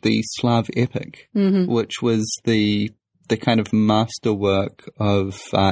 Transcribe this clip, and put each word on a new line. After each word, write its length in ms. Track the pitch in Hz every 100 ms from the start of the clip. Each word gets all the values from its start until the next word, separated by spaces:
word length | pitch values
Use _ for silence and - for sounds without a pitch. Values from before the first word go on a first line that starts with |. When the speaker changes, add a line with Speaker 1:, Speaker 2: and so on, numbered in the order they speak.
Speaker 1:
the 200 | 107 110
Slav 460 | 110 - 123 117 113 -
epic, 540 | 127 - - - _
Speaker 2:
Mm-hmm. 380 | 208 196 196 180
Speaker 1:
which 300 | 117 - -
was 280 | 120 113 110 -
the, 480 | - 110 104 104 110 - _ _ -
the 80 | 110
kind 240 | - 113
of 100 | 104
masterwork 1160 | 107 107 107 110 - 117 101 98 98 101 - - -
of, 400 | 104 101 95 92 -
uh, 180 | 101 98